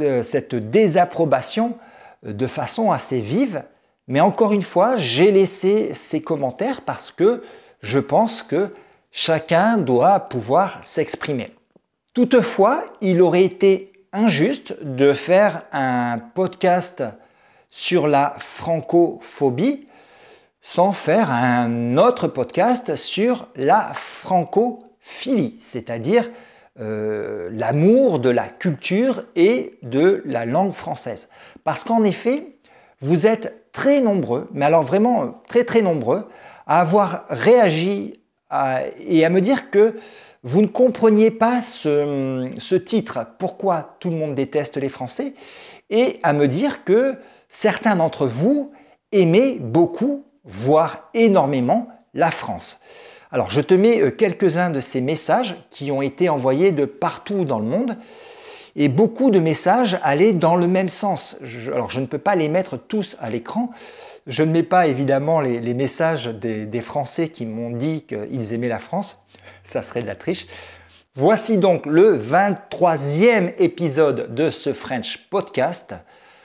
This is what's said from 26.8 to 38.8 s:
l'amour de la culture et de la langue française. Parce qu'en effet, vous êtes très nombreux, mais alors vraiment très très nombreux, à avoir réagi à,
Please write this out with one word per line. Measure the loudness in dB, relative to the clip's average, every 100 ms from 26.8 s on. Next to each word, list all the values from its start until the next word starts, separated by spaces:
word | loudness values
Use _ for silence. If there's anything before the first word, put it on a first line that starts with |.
| -8 -6 -4 -4 -6 -8 -8
l'amour | -6 -2 2 4 6 4 2
de | 2
la | 0 -2
culture | -6 -4 -4 -4 -2 0 -2 -6
et | 2 4 4 -2 -12
de | -6 0 2 2
la | -2 -6 -2
langue | 0 -2
française. | -4 -10 -10 -10 -12 -14 _ -20 -10
Parce | -6 -6
qu'en | -2 2
effet, | 2 0 -2 -2 -6 -18 _ _ _ _
vous | 0 2 2
êtes | 0 -4 -14 _
très | -2 2 2
nombreux, | 2 0 -2 -4 -6
mais | -2
alors | 2 2
vraiment | 2 2 2 0 -4 -8 _
très | 0
très | 2 2
nombreux, | 2 0 0 -2 -4 -16 -20 -20 0
à | 2
avoir | 4 2 2 -2 -8
réagi | -2 4 6 6 2 -2 -4 -8 -14 _ _ _
à, | -4 -2 -2